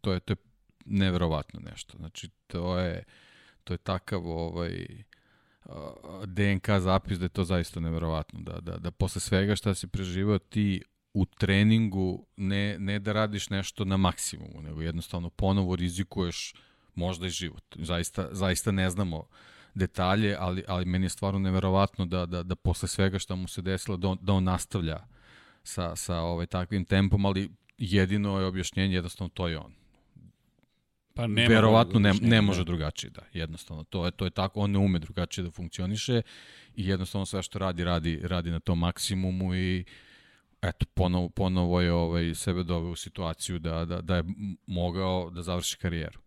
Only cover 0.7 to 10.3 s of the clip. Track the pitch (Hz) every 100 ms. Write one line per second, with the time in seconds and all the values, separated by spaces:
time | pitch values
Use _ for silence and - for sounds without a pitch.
0.7 | _ - 101 95 90 85 78 73 - -
1.7 | - - - 80 - 87 _ _ 85 87
2.7 | 90 90 85 - - - - - _ -
3.7 | 87 - 90 - 101 85 82 85 85 85
4.7 | 87 87 - 107 _ _ _ _ _ -
5.7 | 82 71 - - 92 98 90 101 98 -
6.7 | 101 92 95 - 95 90 - 90 92 85
7.7 | - 82 82 82 80 78 - 80 85 85
8.7 | 87 85 - 95 - - 95 101 101 -
9.7 | 95 92 - 92 90 101